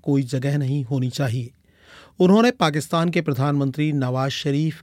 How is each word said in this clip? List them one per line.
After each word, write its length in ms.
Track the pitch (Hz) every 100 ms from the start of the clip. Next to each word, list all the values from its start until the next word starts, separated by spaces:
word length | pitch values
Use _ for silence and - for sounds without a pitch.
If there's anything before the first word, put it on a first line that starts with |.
कोई 200 | - 139
जगह 340 | 127 131 139 147
नहीं 260 | 131 143
होनी 260 | 120 135 127
चाहिए। 420 | - 135 123 120 _ _ _ _ - - -
उन्होंने 320 | 185 208 240
पाकिस्तान 580 | 247 156 147 - 170 175
के 120 | 170
प्रधानमंत्री 720 | 160 131 143 143 139 131 151
नवाज 400 | 147 127 127 135
शरीफ 500 | - 147 143 160 147